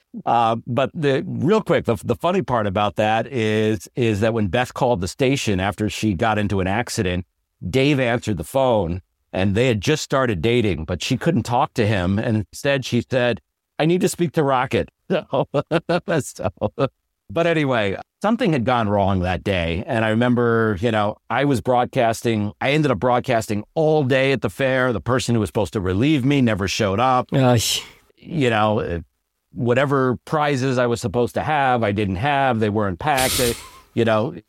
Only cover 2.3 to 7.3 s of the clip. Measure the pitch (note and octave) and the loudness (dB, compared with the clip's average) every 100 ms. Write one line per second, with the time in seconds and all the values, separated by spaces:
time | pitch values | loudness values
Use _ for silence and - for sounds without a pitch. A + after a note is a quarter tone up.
2.3 | F#3+ B2 B2 G#2 F#2+ G#2 G2 G#2+ A2 A#2 | 0 0 0 0 0 0 0 0 0 -2
3.3 | C3 A2 G#2+ A2 A2 - - A#2 G2+ A2+ | -2 0 2 0 -2 -6 -2 0 2 0
4.3 | A2+ G#2 A#2+ B2+ - B2+ A#2+ F2+ - C3 | 0 0 -2 -2 -2 0 0 -2 0 0
5.3 | C3+ - F#2+ G2 G#2 G#2+ - A2 F2 A2+ | 0 0 0 0 -2 -4 -2 -2 0 0
6.3 | G#2+ G2+ G2 F2+ G#2 A#2+ - F#2 F2+ - | 0 0 0 0 -2 -4 -4 -2 -4 -6